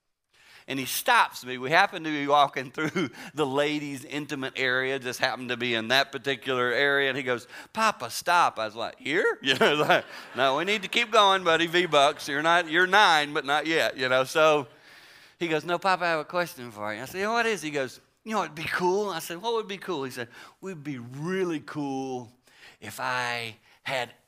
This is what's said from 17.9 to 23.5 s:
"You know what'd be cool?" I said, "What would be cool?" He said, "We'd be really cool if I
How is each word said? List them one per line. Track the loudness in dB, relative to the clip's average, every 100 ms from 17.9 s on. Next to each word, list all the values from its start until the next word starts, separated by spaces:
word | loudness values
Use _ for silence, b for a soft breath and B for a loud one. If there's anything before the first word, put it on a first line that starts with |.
| -8 _ _
"You | -6
know | -4
what'd | -4
be | -6
cool?" | -4 0 2 2 0
I | -4
said, | -8 -8
"What | -4 -4
would | -4
be | -8
cool?" | -6 -6
He | -6
said, | -8 -10 B B B
"We'd | -12 -10
be | -8 -10
really | -10 -8 -4 -2 -2 -4
cool | -6 -6 -4 -4 -4 -6 -10 _ B B B B
if | -14 -8
I | -4 -2 -2 -4 -8